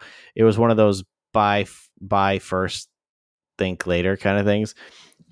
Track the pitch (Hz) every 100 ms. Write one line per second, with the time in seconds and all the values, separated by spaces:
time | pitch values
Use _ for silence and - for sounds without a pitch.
0 | - - - - 113 104 117 110 107 95
1 | 98 _ _ 110 104 101 98 - _ -
2 | 95 101 98 98 - 92 92 - - _
3 | _ _ _ _ _ - 92 87 90 87
4 | 90 98 101 101 101 104 107 - - -
5 | - _ -